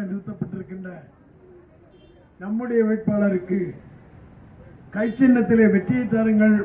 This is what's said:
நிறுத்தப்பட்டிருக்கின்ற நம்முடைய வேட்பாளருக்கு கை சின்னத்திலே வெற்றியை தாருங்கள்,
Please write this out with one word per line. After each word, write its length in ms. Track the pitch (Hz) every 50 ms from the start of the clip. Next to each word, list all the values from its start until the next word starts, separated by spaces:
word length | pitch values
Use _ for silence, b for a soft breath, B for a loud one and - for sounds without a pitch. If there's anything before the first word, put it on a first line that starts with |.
| 208 185
நிறுத்தப்பட்டிருக்கின்ற 800 | 190 202 - - 202 - - - 180 190 180 - 185 190 185 185 180 160 143 - _ _ _ _ _ _ - - 359 - - _ _ _ _ _ _ _ _ _ _ _ _ _ _ _
நம்முடைய 400 | 180 196 214 226 247 240 233 233 220 214
வேட்பாளருக்கு 720 | 220 214 220 - 208 208 202 202 190 180 175 - 185 202 175 151 - - - - - - - - - - - - - - - - - - - - - - - - -
கை 120 | 202 220 233 214 -
சின்னத்திலே 480 | 269 254 247 240 226 - 233 226 220 208 190
வெற்றியை 300 | 196 185 - 254 254 247
தாருங்கள், 480 | 208 220 226 220 220 220 208 214 220 214 208 202